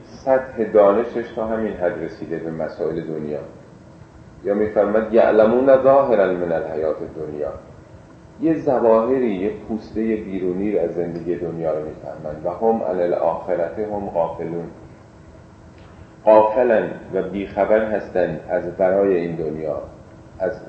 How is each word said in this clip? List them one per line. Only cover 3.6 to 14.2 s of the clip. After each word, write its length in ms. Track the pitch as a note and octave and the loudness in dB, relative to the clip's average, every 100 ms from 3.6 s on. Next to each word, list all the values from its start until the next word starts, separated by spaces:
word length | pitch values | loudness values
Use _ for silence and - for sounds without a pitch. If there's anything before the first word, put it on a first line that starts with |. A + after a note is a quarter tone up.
| - - - - - - - - | -20 -20 -20 -20 -20 -20 -20 -8
یا 100 | F#2+ | -2
می‌فرماد: 600 | G#2 G#2+ G#2+ G2+ A2 A2 | 0 0 2 2 0 4
"یعلمون 680 | A2 D#2+ G#2+ G#2+ A#2+ C3+ C3 | 4 6 6 6 6 6 6
ظاهراً 500 | C3 C#3 C#3 G#2 F#2 | 6 6 4 4 2
من 200 | F2+ F2 | 0 -2
الحیاة 440 | D#2+ D#2+ D#2 D#2 D2+ | -2 -4 -2 -2 -4
الدنیا." 500 | D#2+ D#2 D2+ D2+ C#2+ D#2 - - - - - - - - | -8 -10 -10 -6 -8 -8 -16 -20 -20 -20 -20 -20 -20 -4
یه 140 | D#3+ | -2
ظواهری، 800 | D3 D3 A#2 A#2 A2+ A#2+ C3 A#2+ | 0 0 2 4 4 4 2 0
یه 160 | F#2 G#2 G#2 - | -2 -4 -6 -8
پوستهٔ 480 | G#2+ - G#2+ A2+ G#2 | -8 -6 -4 -2 -2
بیرونی 560 | F#2+ F#2+ F2+ F2+ G#2 | -4 -4 -2 -2 -2
رو 80 | F#2 | 0
از 100 | E2 | 0
زندگی 440 | E2 E2+ E2 E2 | -2 -4 -4 -4
دنیا 380 | E2 E2+ E2 D#2+ D#2 | -4 -6 -4 -4 -4
رو 60 | |
می‌فهمن. 520 | D2+ D2 C#2+ D2 D#2 D2+ | -6 -10 -14 -12 -12 -8
"و 60 | F2 | -8
هم 320 | F2 A2+ A2+ | -2 0 0
عن 180 | F#2 F2+ | -2 -2
الآخرة 880 | F2 - E2 - F#2+ E2+ E2 G#2+ G#2+ | 0 0 0 -2 -2 -2 -2 -4 -6
هم 200 | G2+ G2 | -6 -4
غافلون." 600 | E2+ | -2